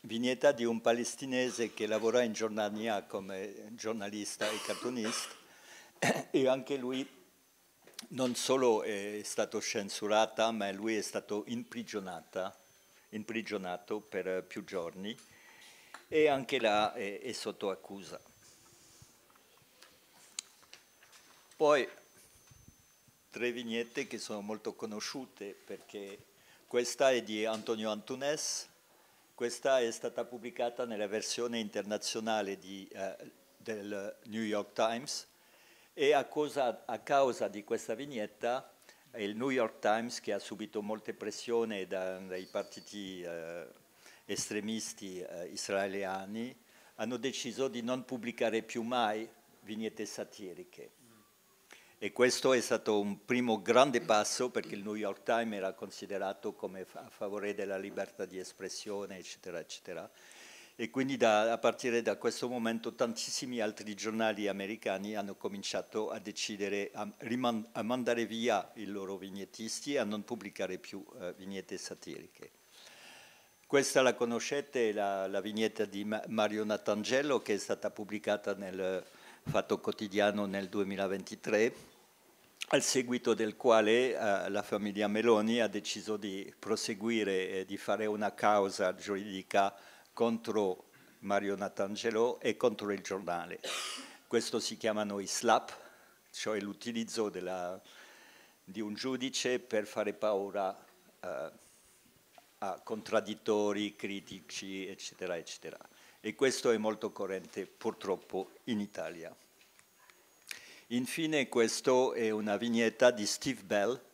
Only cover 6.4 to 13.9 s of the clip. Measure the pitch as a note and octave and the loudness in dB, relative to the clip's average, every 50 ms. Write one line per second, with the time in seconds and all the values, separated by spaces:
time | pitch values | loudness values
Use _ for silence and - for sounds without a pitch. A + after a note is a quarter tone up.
6.4 | C3 C3 C3 C3+ B2 - C#3+ C3+ B2 B2+ C3 C3 C#3 - - - - _ _ _ | 6 4 4 2 0 -4 -4 -4 -2 -2 -2 -4 -4 -6 -10 -20 -20 _ _ _
7.4 | _ _ _ _ _ _ _ _ _ - - - - - E3 B2 B2+ B2 A#2+ - | _ _ _ _ _ _ _ _ _ -18 -18 -18 -14 -10 -2 0 0 0 0 0
8.4 | - - C3 C3+ C3 A#2+ A2 G#2+ - G2+ G#2 G2 G2+ G#2 G#2 G#2+ G2+ - - - | 2 4 4 6 8 6 6 6 2 0 -2 -4 -4 -4 -6 -6 -6 -4 0 0
9.4 | G#2+ - - G#2+ G2+ - - A2+ G2+ G2 - - G#2+ G2+ G#2+ G#2+ A2 A2 - - | -2 0 -2 -4 -4 -2 -2 -2 -2 -4 -6 -4 0 4 6 6 6 4 4 0
10.4 | A2 A2+ A2+ G#2+ G2+ G2 F#2+ G2 G#2+ A2 A2 G#2 F#2+ - - G#2 - - G#2 G#2 | 2 2 2 0 -2 -4 -4 -2 -2 0 0 0 0 -2 -6 -6 -4 -2 -4 -4
11.4 | G#2 - A#2+ A#2+ A#2+ - - A#2+ A2 - - G#2 F#2+ F#2 F2 D#2+ - - - F#2+ | -4 -4 -6 -8 -8 -8 -10 -10 -8 -6 -6 -6 -6 -6 -10 -10 -12 -8 -6 -6
12.4 | F#2 G2 - - - _ _ _ _ _ _ - _ _ - G#2+ G#2 - A2 A2+ | -6 -6 -8 -14 -20 _ _ _ _ _ _ -20 _ _ -10 -8 -8 -4 -4 -4
13.4 | G#2 - G#2+ G2+ F#2 F2+ F2 F2 - - | -4 -2 -4 -4 -4 -4 -6 -6 -6 -6